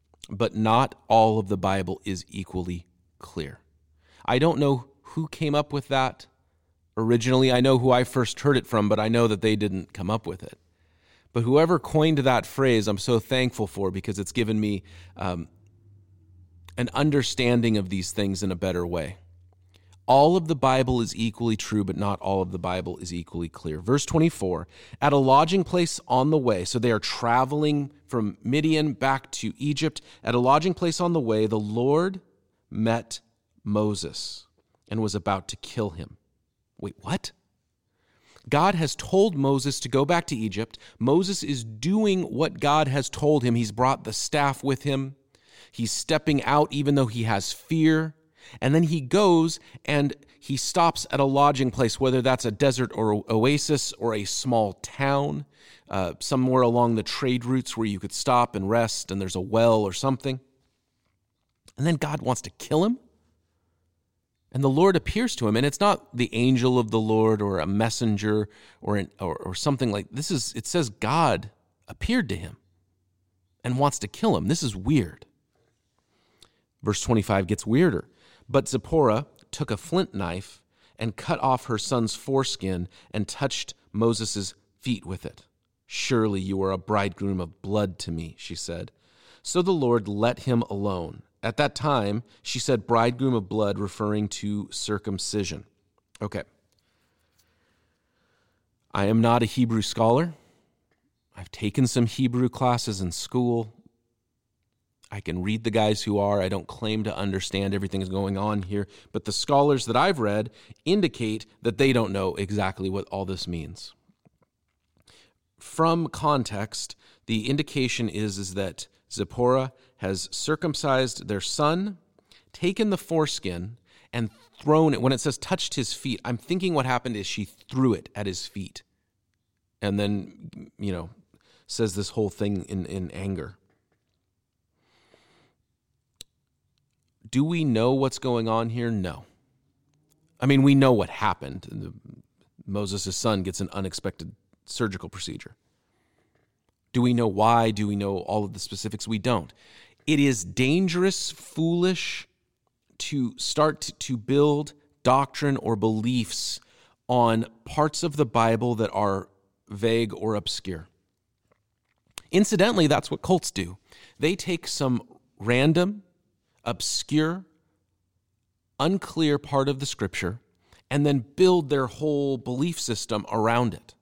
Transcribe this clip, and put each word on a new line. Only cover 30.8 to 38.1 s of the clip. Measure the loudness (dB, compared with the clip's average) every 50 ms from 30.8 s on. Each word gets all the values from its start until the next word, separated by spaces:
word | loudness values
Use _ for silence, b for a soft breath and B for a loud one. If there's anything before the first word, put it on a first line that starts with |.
| -2 -2 0 0
on | 0 0
the | 2 2
way, | 2 2 2 2 2
the | 2 0 -2
Lord | -2 -2 -2 0 2 2 2 2 2 0 -4 -8 -14 _ _ _ _ _ _ _ _ -10
met | -4 -2 0 0 0 -2 -4 -8 -14 -16 _ _ _ _ _ _ _ _
Moses | -6 -2 0 0 0 0 -2 -4 -6 -8 -10 -10 -12 -12 -12 -16 -20 _ _ _ _ _ _ _ _
and | -8 -4 -2
was | -2 -2 -4
about | -4 -2 -2 -2 -2 -4 -8
to | -14
kill | -14 -16 -10 -6 -6 -4 -4
him." | -6 -10 -14 -16 -18 -20 _ _ _ _ _ _ _ _ _ _ _
Wait, | -14 -14 -14 -14 _
what? | -8 -6 -6 -6 -6 -10 -18 _ _ _ _ _ _ _ _ _ _ _ b b b b